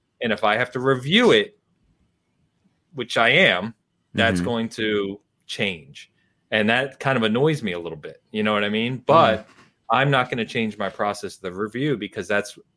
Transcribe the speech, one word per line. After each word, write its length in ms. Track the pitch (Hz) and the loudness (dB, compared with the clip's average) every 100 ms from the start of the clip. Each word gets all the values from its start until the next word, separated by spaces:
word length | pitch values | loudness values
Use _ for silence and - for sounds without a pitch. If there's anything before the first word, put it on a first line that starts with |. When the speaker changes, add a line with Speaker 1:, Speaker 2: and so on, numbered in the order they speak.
| _ _ | _ _
Speaker 1:
And 120 | 120 | -4
if 100 | 104 | 0
I 120 | 110 107 | 0 0
have 140 | 123 | -2
to 80 | 131 | -2
review 520 | 127 131 135 202 240 | 0 0 2 4 6
it, 260 | 113 101 - _ _ _ _ _ _ _ _ _ _ _ _ _ | 4 2 -6 _ _ _ _ _ _ _ _ _ _ _ _ _
which 220 | 135 117 127 | -10 -4 2
I 140 | 117 | 4
am, 440 | 151 175 92 104 - _ _ _ | 6 4 2 -2 -10 _ _ _
that's 260 | - 113 90 | 0 2 2
Speaker 2:
Mm-hmm. 40 | |
Speaker 1:
going 240 | 92 117 113 | -2 -2 -4
to 500 | - 110 104 98 101 _ _ - | -4 -2 0 -2 -8 _ _ -14
change. 640 | - 104 85 69 - - _ _ _ _ | -4 -4 -4 -14 -20 -20 _ _ _ _
And 180 | 110 107 | 0 2
that 320 | 120 139 - | 0 -2 -4
kind 160 | 139 127 | -2 0
of 60 | |
annoys 400 | 110 113 151 147 | 0 2 2 0
me 100 | 110 | -4
a 60 | 87 | -6
little 200 | 82 78 | -8 -12
bit. 240 | 78 - _ | -14 -18 _
You 120 | 107 | -4
know 100 | 107 | -2
what 120 | 104 | 0
I 40 | 104 | 0
mean? 300 | 107 117 127 - | -2 -4 -4 4
But 340 | 156 135 107 | 6 6 2
Speaker 2:
Mm-hmm. 120 | - _ _ _ - | -6 _ _ _ -2
Speaker 1:
I'm 180 | 117 139 | 0 2
not 200 | 135 123 | 2 0
gonna 140 | 127 | -4
change 340 | 110 120 110 101 | -4 -4 -4 -4
my 100 | 98 | -6
process 480 | - 104 101 95 - | -4 -4 -4 -10 -10
of 60 | |
the 100 | 95 | -10
review 440 | 90 104 117 147 120 | -6 -6 -4 -4 -4
because 320 | 101 - 90 | -6 -10 -2
that's, 300 | 104 101 - _ | -2 -2 -12 _